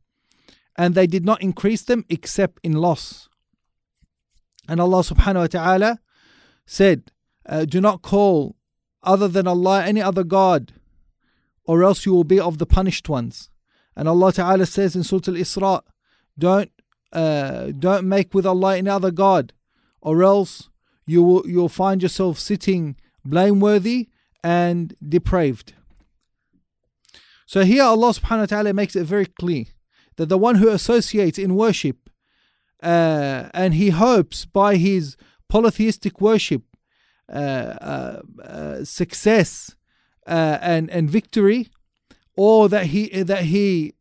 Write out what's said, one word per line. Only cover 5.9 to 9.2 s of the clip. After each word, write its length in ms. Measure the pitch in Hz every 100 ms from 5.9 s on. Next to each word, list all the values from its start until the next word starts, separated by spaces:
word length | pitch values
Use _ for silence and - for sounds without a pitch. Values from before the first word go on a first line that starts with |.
| 233 _ _ _ _ _ _
said, 460 | - - 196 151 - _ _ _
uh, 220 | - 156 156
"Do 140 | 180
not 180 | 208 185
call 560 | - 202 202 165 135 - _ _ _ _
other 260 | 185 196